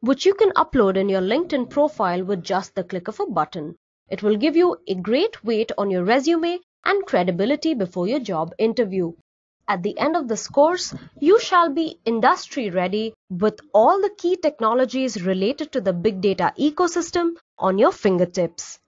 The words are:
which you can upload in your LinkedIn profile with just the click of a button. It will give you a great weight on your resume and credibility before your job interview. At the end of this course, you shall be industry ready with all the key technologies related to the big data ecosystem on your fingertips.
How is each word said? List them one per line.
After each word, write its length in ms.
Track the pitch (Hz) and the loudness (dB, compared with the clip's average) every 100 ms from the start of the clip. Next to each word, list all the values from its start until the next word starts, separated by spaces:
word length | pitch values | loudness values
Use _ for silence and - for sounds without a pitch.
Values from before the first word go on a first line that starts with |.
which 240 | 226 269 | 0 2
you 80 | 370 | 2
can 180 | 392 415 | 4 2
upload 440 | - - 277 202 190 | 2 0 2 2 2
in 140 | 202 | 0
your 100 | 190 | 0
LinkedIn 480 | 185 247 349 294 247 | 0 0 0 -2 -2
profile 560 | - 294 302 196 175 | 0 0 0 -2 -2
with 180 | 185 202 | -4 -6
just 320 | 160 175 190 | -2 -4 -4
the 100 | - | -8
click 220 | 180 185 175 | -8 -8 -10
of 140 | - | -8
a 60 | 403 | -4
button. 500 | 185 151 185 151 170 _ _ _ | -2 -4 -6 -10 -12 _ _ _
It 140 | - | -4
will 140 | 208 214 | 0 2
give 200 | 277 311 | 2 4
you 220 | 359 - - | 2 0 -6
a 60 | |
great 500 | 185 180 247 415 - | -6 0 0 0 -4
weight 280 | 208 226 226 - | -4 -2 -2 -2
on 140 | 202 | -2
your 140 | 185 | 0
resume 540 | 180 240 277 339 339 349 _ _ - | 2 2 2 0 0 -4 _ _ -2
and 200 | 403 381 | -2 0
credibility 680 | 226 180 175 208 294 320 | 0 0 0 0 0 -2
before 340 | 285 180 - 180 | -2 -4 -4 -2
your 120 | 277 | -2
job 340 | 226 170 165 - | -4 -6 -6 -2
interview. 540 | 220 226 220 190 170 165 _ _ _ _ - | -2 0 -2 0 -4 -6 _ _ _ _ -6
At 140 | 196 | -4
the 140 | 185 - | -4 -2
end 180 | 277 339 | -2 -2
of 100 | 262 | -4
this 220 | 214 - | -6 -4
course, 460 | - 302 349 - - - - | 2 4 2 -6 -12 -18 -4
you 180 | 285 427 | 4 4
shall 320 | - 359 339 | 4 2 2
be 280 | 277 320 - | 0 -4 -6
industry 680 | - 226 247 359 - - 220 | -4 2 2 2 -4 -6 -4
ready 440 | 180 180 202 220 214 _ | -2 -2 -2 -6 -10 _
with 320 | 180 214 214 - | -2 -2 -2 0
all 280 | 202 240 381 | 4 4 4
the 140 | 392 403 | 0 -2
key 180 | 349 359 | -2 0
technologies 840 | 311 294 226 233 262 262 262 214 | 0 0 0 2 0 0 -4 -2
related 480 | 175 190 190 277 302 | -2 0 0 -2 -4
to 80 | - | -4
the 120 | 190 | -2
big 280 | 175 175 190 | 0 -2 0
data 320 | 196 185 175 - | -2 0 -2 0
ecosystem 760 | 285 302 359 349 330 349 339 339 _ _ | -2 2 0 0 -4 -2 -2 -4 _ _
on 220 | 190 190 | -2 4
your 140 | 269 | 2
fingertips. 880 | 381 208 180 180 190 165 - - - | 4 0 2 0 0 -4 -4 -18 -18